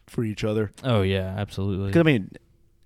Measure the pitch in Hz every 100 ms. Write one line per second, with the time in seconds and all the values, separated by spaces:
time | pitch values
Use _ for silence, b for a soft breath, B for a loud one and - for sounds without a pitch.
0 | - - 110 101 107 110 104 - 131 110
1 | 95 95 95 98 101 - 98 95 98 165
2 | 156 120 90 - _ _ _ _